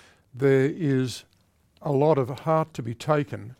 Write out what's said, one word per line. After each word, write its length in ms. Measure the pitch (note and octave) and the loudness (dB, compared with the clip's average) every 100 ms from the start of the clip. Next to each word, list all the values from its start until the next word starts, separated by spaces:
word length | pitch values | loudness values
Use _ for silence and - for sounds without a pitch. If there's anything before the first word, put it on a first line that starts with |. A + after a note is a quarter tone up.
| - _ _ | -20 _ _
there 320 | B2 C#3 C3+ C3+ | 0 4 4 2
is 600 | - D3+ C3 C3 - - _ _ _ _ _ | 0 0 0 0 -6 -16 _ _ _ _ _
a 100 | D3+ | -2
lot 260 | C#3 D3+ C#3+ | 2 4 4
of 220 | B2 C3+ | 0 -4
heart 340 | D#3+ D#3+ D#3 | 0 0 0
to 100 | - | -6
be 100 | A#2 | -10
taken, 600 | A2+ - D3+ C#3+ G#2 G#2 | -6 0 0 -2 -8 -12